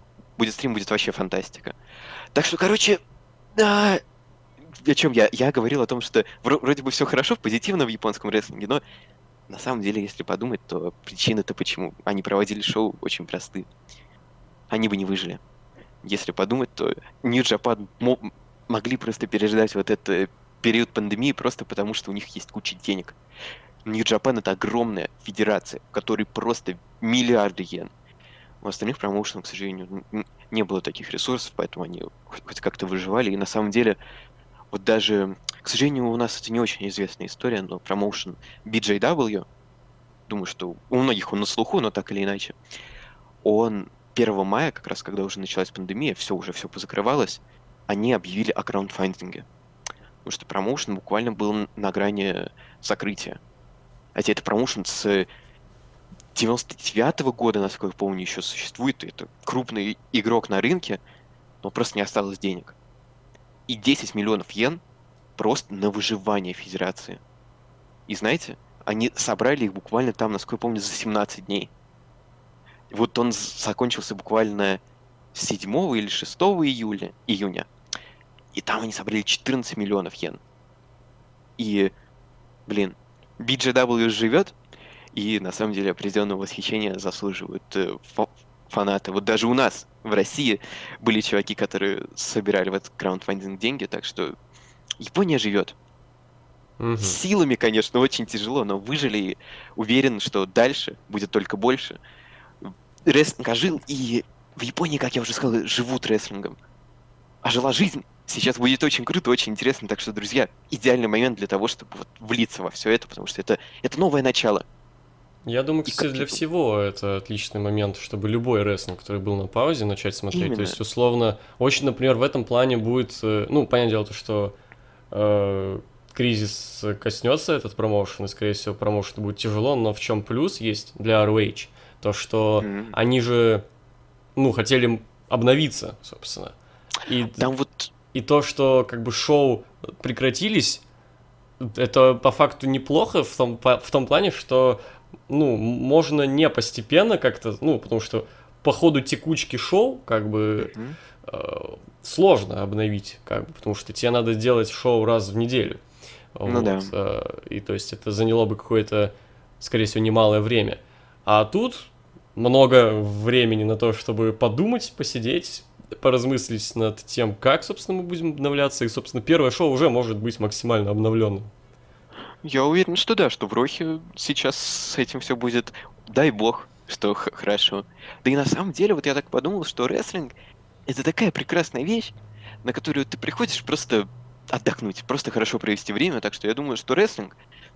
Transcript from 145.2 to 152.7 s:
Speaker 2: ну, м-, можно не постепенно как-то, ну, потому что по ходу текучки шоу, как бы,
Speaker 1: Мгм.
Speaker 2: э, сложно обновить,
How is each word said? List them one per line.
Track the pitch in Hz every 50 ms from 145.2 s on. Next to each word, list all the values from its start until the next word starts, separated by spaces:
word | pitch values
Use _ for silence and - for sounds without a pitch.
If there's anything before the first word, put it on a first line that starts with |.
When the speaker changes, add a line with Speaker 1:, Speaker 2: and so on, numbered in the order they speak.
| _ -
Speaker 2:
ну, | 135 147 156 139 117
м-, | 107
можно | 107 113 120 120 123 131 143 160 160 143 151 147 143
не | 135 135 147 160 -
постепенно | - - 113 - - - 107 - 143 165 202 233 214 -
как-то, | - 127 - - - 113 101 -
ну, | - 156 151 117
потому | - - 117 113
что | 107 - - 110 - - - - - - - - -
по | - -
ходу | - - 170 151 139
текучки | 123 - - - - 160 160 143 - - - 117
шоу, | - - - 196 226 262 262 254 -
как | - 113 110 107 107
бы, | 107 107 107 107 107 107 113 - -
Speaker 1:
Мгм. | 107 113 127 156 - - - - - - -
Speaker 2:
э, | - - - - - - - - - - - - - _ -
сложно | - - - 180 196 165 117 101 101 107 104 98
обновить, | 98